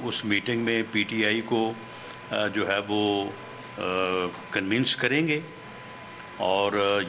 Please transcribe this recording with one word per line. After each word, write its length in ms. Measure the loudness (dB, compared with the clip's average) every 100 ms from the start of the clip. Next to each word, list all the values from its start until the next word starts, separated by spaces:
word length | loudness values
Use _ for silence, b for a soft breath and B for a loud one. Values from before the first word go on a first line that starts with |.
उस 220 | -2 -2 0
मीटिंग 400 | 0 2 0 2
में 260 | 2 2
पीटीआई 500 | 0 0 2 2 2
को, 340 | 2 2 2 -2 -10 B B B -4
अ, 160 | 0 0
जो 180 | 0 2
है 140 | 2
वो, 460 | 2 2 4 2 0
अ, 540 | -6 -12 -14 -12 -6 -2 0 2 2 0 -4 -4
convince 420 | -2 2 2 2 2
करेंगे 480 | 2 2 2 0 -4 -14 -16 -14 -14 -14 -14 -14 -14 -4
और 640 | 2 4 4 4 4 2